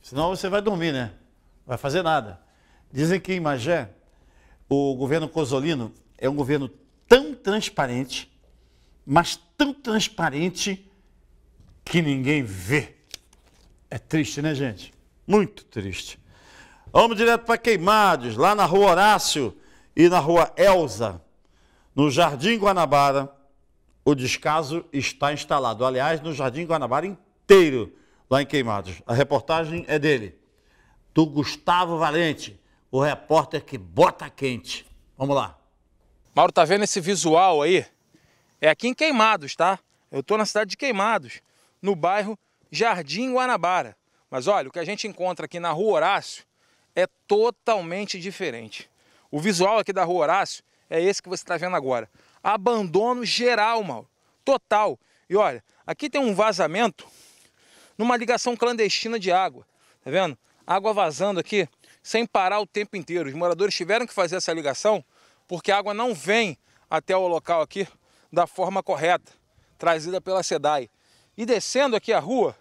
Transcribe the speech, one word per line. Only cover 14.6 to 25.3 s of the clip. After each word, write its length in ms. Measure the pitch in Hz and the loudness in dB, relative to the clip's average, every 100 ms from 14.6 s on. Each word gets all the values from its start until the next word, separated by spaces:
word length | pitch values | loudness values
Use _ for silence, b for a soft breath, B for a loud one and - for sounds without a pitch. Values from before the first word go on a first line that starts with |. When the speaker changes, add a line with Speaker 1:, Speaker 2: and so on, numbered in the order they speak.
| 139 95 - _ _ _ - | -6 -8 -16 _ _ _ 0
Speaker 1:
Muito 380 | 208 196 - _ | 2 2 -6 _
triste. 540 | - 98 90 - - b b b b b b b | -10 -8 -10 -12 -18 b b b b b b b
Vamos 260 | - 226 214 | 4 4 4
direto 280 | 233 233 233 | 2 2 0
pra 120 | 233 | -2
Queimados, 760 | 233 208 175 214 202 160 120 107 | 2 2 2 4 4 2 -2 2
lá 200 | 165 208 | 2 4
na 100 | 180 | 2
Rua 260 | 185 202 | 4 6
Horácio 640 | 170 208 202 - 156 120 - b b b - | 6 6 4 2 -2 -4 -6 b b b 4
e 140 | 170 | 6
na 80 | 175 | 6
Rua 340 | 143 170 151 - | 4 2 2 4
Elza, 680 | 185 185 147 98 113 87 _ _ _ _ _ _ _ - | 4 4 2 -4 -6 -6 _ _ _ _ _ _ _ 0
no 140 | 147 | 2
Jardim 480 | 131 170 139 170 233 | 4 2 2 -2 2
Guanabara, 720 | 202 185 156 143 143 135 139 - _ _ _ _ _ _ | 2 2 2 4 4 2 -4 -12 _ _ _ _ _ _
o 120 | - 147 | 0 0
descaso 680 | 127 - 160 151 147 165 - | 0 -2 0 0 -2 -8 -6
está 400 | 139 - - 143 | -6 -6 -2 -4